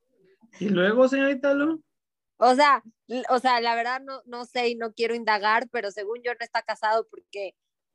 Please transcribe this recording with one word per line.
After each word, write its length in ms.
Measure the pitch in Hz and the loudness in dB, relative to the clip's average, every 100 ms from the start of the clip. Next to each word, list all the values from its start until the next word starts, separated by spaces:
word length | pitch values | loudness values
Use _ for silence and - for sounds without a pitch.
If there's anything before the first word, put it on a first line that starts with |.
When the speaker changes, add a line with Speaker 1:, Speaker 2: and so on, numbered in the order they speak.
| _ _ _ _ _ - | _ _ _ _ _ -8
Speaker 1:
¿Y 80 | 190 | -2
luego, 400 | 180 190 233 254 | 2 4 4 4
señorita 460 | 269 269 269 285 | 4 0 0 0
Lu? 280 | 285 302 320 - _ _ _ _ _ | 0 0 -4 -10 _ _ _ _ _
Speaker 2:
O 160 | 247 | 2
sea, 280 | 254 294 254 220 _ - | 6 4 2 -2 _ -10
l-, 140 | 247 - | -8 -2
o 80 | 254 | 0
sea, 220 | 254 240 | 2 0
la 140 | 233 | 0
verdad 260 | 233 233 262 | -2 -4 -6
no, 200 | 269 269 247 | -8 -16 -14
no 180 | 240 | -14
sé 240 | 247 254 240 | -8 -2 -2
y 60 | |
no 180 | 233 226 | -2 -8
quiero 220 | 220 226 | -4 -4
indagar, 540 | 233 220 208 214 226 233 | -2 0 0 2 0 0
pero 200 | 240 202 | -6 -6
según 320 | 214 202 240 | -8 -8 -6
yo 80 | 240 | -8
no 60 | 226 | -8
está 220 | 233 233 | -6 -6
casado 440 | - 208 214 226 220 | -6 -4 0 0 -2
porque, 440 | - _ 202 190 - _ _ _ | -14 _ -12 -12 -14 _ _ _